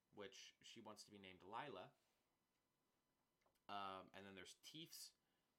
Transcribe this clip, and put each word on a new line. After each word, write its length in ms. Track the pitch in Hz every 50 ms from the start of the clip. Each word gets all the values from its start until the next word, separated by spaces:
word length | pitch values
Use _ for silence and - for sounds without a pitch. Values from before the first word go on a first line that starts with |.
| _ - -
which 400 | 107 101 95 - - - - - - -
she 180 | - - 117
wants 220 | 110 110 104 101 -
to 80 | - 104
be 80 | 101
named 220 | 98 92 92 92 92
Lila. 480 | 90 107 120 143 143 110 90 101 139 - - - - - - _ _ _ _ _ _ _ _ _ _ _ _ _ _ _ _ _ _ _ _ _ _ _ _ - - - - _ -
Um, 400 | 101 101 98 95 95 95 90 - - 95
and 80 | 98
then 80 | 101 95
there's 240 | 92 90 - - - -
Teefs, 480 | - - 156 165 156 - - - - - - _ _ _ - _ _ _